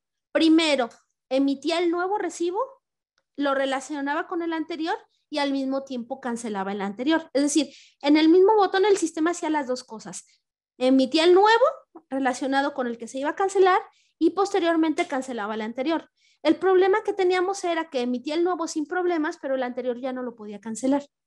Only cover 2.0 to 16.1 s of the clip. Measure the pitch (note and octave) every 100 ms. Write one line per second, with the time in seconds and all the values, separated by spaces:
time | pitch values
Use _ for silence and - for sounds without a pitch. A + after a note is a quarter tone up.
2 | F#4 G#4 F4+ - F4 F#4 C5+ - _ _
3 | _ _ _ - C#4+ C4+ C4+ C4+ C4+ D4
4 | C#4 D#4 F4 F4+ E4+ D#4+ D#4 E4 E4 A4
5 | _ _ _ D4 C#4+ C#4 C4 C4+ C4+ B3
6 | A#3 C4 B3 A#3 A#3 G3+ G3 G3+ G3 G3+
7 | C4+ D#4+ D#4+ C#4 C#4+ D#4 C4+ - - _
8 | C#4+ D4+ D#4+ F4+ G4 A4 F#4 F#4+ G#4 F#4+
9 | D#4+ E4 D#4+ E4+ F4 D#4 B3 B3 - A3
10 | E3+ - - _ _ _ _ - B3+ C4
11 | C4 D#4 E4+ F4+ G#4+ A#4 D5 - _ -
12 | _ C4+ C4 B3+ C4+ C4+ C#4+ C#4+ A#3+ A#3
13 | A3+ C4 D4 - G4 F#4+ F#4 F#4+ G4+ _
14 | _ _ E4 F4 G4 G4 E4+ E4 D#4+ D4+
15 | E4+ C4 C4 A#3 G#3 A3 G#3+ A#3 C4+ D#4
16 | -